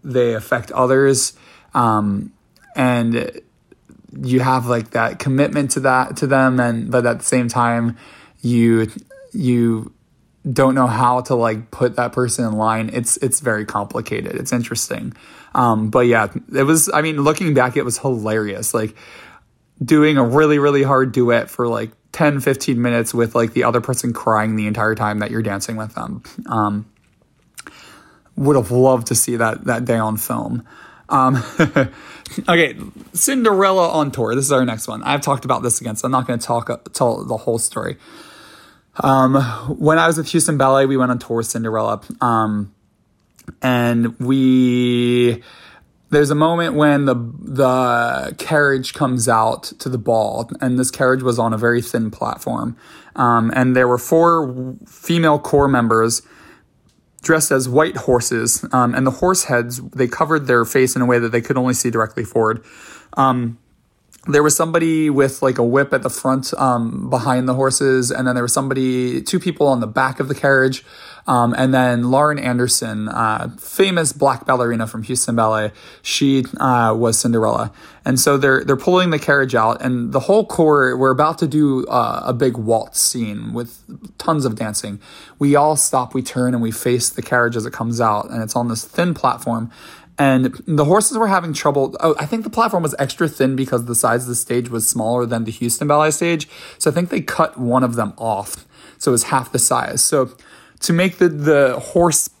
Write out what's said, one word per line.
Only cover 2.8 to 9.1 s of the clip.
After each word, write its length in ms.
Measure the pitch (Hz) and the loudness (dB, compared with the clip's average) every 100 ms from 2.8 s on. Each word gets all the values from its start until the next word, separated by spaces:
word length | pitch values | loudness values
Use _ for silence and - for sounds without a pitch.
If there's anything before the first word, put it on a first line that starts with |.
| 127 123 117 117 - - _ _ _ _ _ - _ 139 | 0 2 0 -2 -4 -12 _ _ _ _ _ -20 _ -10
you 200 | 131 131 | 0 2
have, 260 | 131 127 123 | 2 0 0
like, 240 | 120 110 | -2 -2
that 280 | 120 117 - | -2 -2 -2
commitment 520 | - 131 143 147 139 | -2 2 2 0 -2
to 100 | 135 | 0
that, 380 | 131 127 127 - | 2 2 0 -2
to 80 | 139 | 0
them, 340 | 135 131 127 | 4 4 2
and, 300 | 120 117 120 | 0 -2 0
but 160 | 127 120 | 0 0
at 140 | 117 | -2
the 40 | |
same 240 | - 127 120 | -2 0 0
time, 480 | 123 120 117 117 117 - - - _ | 0 0 0 -2 -4 -16 -20 -20 _
you, 480 | 120 120 117 113 110 - - | -2 2 4 4 0 -6 -18